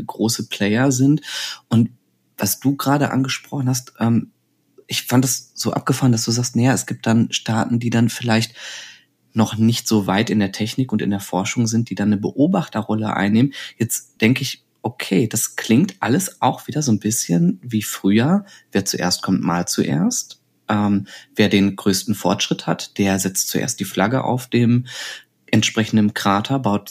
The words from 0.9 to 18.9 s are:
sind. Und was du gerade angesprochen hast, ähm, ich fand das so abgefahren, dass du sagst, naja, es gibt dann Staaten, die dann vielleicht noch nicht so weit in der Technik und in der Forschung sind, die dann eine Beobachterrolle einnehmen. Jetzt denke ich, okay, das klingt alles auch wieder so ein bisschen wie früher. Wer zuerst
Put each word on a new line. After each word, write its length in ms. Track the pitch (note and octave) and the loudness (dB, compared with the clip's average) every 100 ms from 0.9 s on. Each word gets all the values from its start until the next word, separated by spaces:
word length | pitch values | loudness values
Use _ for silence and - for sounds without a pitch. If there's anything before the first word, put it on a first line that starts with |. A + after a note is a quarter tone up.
sind. 300 | B2 C3+ D3+ - - - - - | 4 4 2 -2 -10 -10 -12 0
Und 220 | A2 A#2 - _ _ _ - | 2 2 -2 _ _ _ -6
was 200 | G#2 - | -4 -2
du 160 | C3+ | -2
gerade 380 | C#3 C3+ C#3+ C#3 | 0 0 2 2
angesprochen 560 | B2+ C3+ - - C#3+ B2+ | 0 -2 -4 -8 -4 -2
hast, 240 | B2+ - - | -2 -6 -2
ähm, 320 | A2+ A#2 - _ _ _ _ _ - | 2 2 0 _ _ _ _ _ -10
ich 160 | - | -8
fand 180 | - B2 | 0 2
das 300 | C3 - - | 2 -2 -8
so 180 | - - | -8 -4
abgefahren, 380 | - - B2+ C3 | -2 -2 2 2
dass 140 | A2+ | 2
du 80 | A#2 | 0
sagst, 240 | A#2 A#2+ A#2 | -2 0 2
naja, 160 | B2+ | 2
es 140 | A2+ - | 2 -2
gibt 200 | B2+ - | -4 2
dann 240 | A2+ - | 2 2
Staaten, 480 | - - A2 - A#2 | -2 -2 -2 0 0
die 120 | A#2+ | 0
dann 180 | A#2 A#2 | 2 2
vielleicht 460 | - A#2+ A2 A2+ - - - - - _ _ _ | 0 0 0 0 -8 -16 -16 -18 -20 _ _ _
noch 240 | A2+ A2 G#2+ | 0 0 2
nicht 300 | A2+ A#2+ - | 2 2 0
so 220 | A2 F#2+ | 0 2
weit 200 | G2 A#2 | 2 2
in 120 | G#2+ | 0
der 100 | G2 | 0
Technik 420 | - A2 - B2+ | -2 -4 -4 -2
und 80 | G#2+ | -2
in 100 | G2 | 0
der 100 | G2+ | -4
Forschung 480 | - F2+ A2 B2+ A2+ | -2 -2 -2 0 0
sind, 200 | A2+ A#2 | 0 -2
die 60 | |
dann 140 | F#2+ G#2 | -2 0
eine 80 | G2+ | 0
Beobachterrolle 920 | G#2 - G3 F#3+ - A2 G#2 A2 G#2+ | 0 2 2 2 0 -4 -2 -2 -2
einnehmen. 380 | - G2 A2+ C#3 - - - | 0 2 2 2 -2 -12 -6
Jetzt 420 | A#2 - - - | -4 -6 -10 0
denke 220 | A2+ B2+ | 0 2
ich, 220 | C3+ - _ _ | -4 -10 _ _
okay, 460 | A#2+ - - F#3 A2+ | -10 -8 -2 0 0
das 260 | A2 - | -2 -4
klingt 400 | - - A#2 G3+ - | -4 2 2 2 0
alles 420 | G#2 D3+ - - | 0 0 -2 -2
auch 240 | B2 - - | -2 -2 -6
wieder 160 | D3 | -2
so 80 | D3 | 0
ein 80 | G#2 | 0
bisschen 640 | G#2 A2+ - F3 E3+ - | 0 -4 0 2 2 0
wie 200 | B2+ A2 | -4 -4
früher. 640 | - - G2 G#2+ C#3 G3 G3 - _ | -4 -2 2 4 4 2 -2 -16 _
Wer 120 | G2 | -4
zuerst 380 | F#2+ | -2